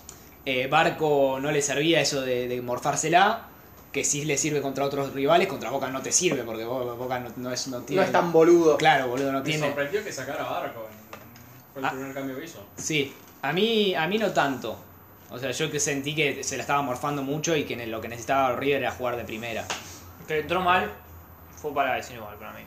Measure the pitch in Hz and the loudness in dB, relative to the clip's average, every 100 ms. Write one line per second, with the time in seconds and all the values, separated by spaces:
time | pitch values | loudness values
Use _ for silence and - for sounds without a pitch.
0 | - - - - 139 127 131 151 170 - | -20 -20 -20 -12 -4 -2 2 4 4 2
1 | 156 143 135 131 147 147 139 139 156 160 | 2 4 4 2 0 0 0 2 4 4
2 | 135 143 127 123 123 123 123 123 147 - | 2 0 -2 -2 -2 -4 -4 -4 -2 0
3 | 151 175 202 226 - - - - - 135 | 4 6 6 2 -8 -20 -20 -20 -10 -4
4 | - 147 151 - 156 147 135 131 139 139 | -2 -2 0 0 2 0 -2 -2 -2 -2
5 | 135 135 139 175 190 123 110 135 127 131 | -4 0 4 6 4 -2 -4 -4 -4 -4
6 | 120 - 180 139 117 110 117 131 123 120 | -2 2 2 0 -4 -6 -4 -4 -4 -6
7 | 127 127 120 117 123 127 139 123 - 185 | -4 -4 -6 -8 -6 -6 -6 -8 -2 2
8 | 185 180 175 165 165 170 160 147 156 143 | 4 4 4 6 8 8 8 6 6 6
9 | 127 127 139 135 135 156 143 143 143 208 | 4 0 0 0 0 0 0 -2 -2 -2
10 | 196 135 131 156 - 175 156 117 110 107 | -4 -8 -6 -6 -4 -4 -6 -8 -14 -16
11 | - - - - - - - 135 127 131 | -18 -18 -18 -20 -20 -20 -16 -6 -4 -4
12 | 135 135 135 131 165 104 98 - - 156 | -8 -8 -8 -8 -10 -14 -18 -10 -2 -2
13 | 135 - - - 139 165 220 220 196 165 | -2 -6 -20 -8 -2 0 2 2 2 2
14 | 160 220 202 165 143 123 113 98 - - | 0 0 0 2 0 0 -6 -10 -14 -20
15 | - - - 123 127 123 156 151 147 139 | -20 -20 -16 -8 -6 -2 -2 -2 -2 -2
16 | 143 151 143 139 - 127 123 143 135 123 | -2 0 0 0 -6 -6 0 0 0 -2
17 | 143 143 135 156 165 165 - 120 117 110 | -2 -2 -2 -2 0 0 -2 -6 -6 -8
18 | 113 117 120 135 131 120 139 139 120 113 | -8 -10 -2 2 2 0 0 0 0 -2
19 | 123 120 107 110 117 107 92 - - - | -4 -4 -6 -8 -6 -6 -6 -8 -10 -18
20 | - - - 156 151 180 180 185 208 - | -18 -16 -4 -4 0 0 4 2 2 -8
21 | - - - - - - 151 143 135 117 | -18 -20 -20 -20 -20 -12 -6 -2 0 0
22 | - 120 104 104 107 110 | -4 -12 -14 -14 -14 -16